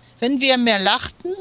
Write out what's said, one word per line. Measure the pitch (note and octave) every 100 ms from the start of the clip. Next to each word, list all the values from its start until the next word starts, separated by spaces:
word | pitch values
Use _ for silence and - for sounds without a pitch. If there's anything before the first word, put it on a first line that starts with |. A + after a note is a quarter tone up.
| _ -
Wenn | A#3 C#4
wir | C4+ B3+
mehr | A#3 G3+
lachten, | G3 A#3+ - - F4 G4